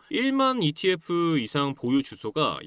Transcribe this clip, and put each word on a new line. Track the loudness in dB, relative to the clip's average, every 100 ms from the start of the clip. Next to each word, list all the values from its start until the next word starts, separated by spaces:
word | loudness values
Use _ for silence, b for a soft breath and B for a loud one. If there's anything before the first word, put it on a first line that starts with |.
| b
일만 | -2 0 2 2 2
이티에프 | 0 0 0 0 0 0 2 0
이상 | 0 -2 -2 -2
보유 | 0 2
주소가 | 0 -6 -6 -2 -2 -2